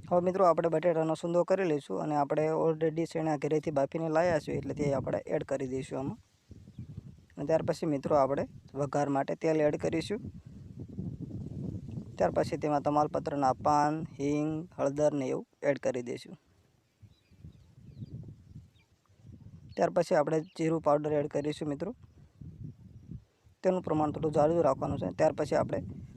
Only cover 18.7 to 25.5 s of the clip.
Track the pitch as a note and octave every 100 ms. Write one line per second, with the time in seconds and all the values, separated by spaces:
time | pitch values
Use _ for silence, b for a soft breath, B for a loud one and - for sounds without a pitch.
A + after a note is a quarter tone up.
18.7 | _ _ _ _ _ - - - - -
19.7 | - F3 F#3 E3+ E3+ D3+ D#3+ E3+ - D#3+
20.7 | D#3+ D3+ D3+ D3+ D3+ D3 D3 D3 D3+ D3+
21.7 | C#3+ F3 B3+ - - - - - - -
22.7 | - - - - - - _ _ _ F#3
23.7 | F#3 E3+ D#3 D3+ D3 D#3 D3 D3+ E3+ D3+
24.7 | C3+ D3 C#3+ F3+ - D#3 D3 D3+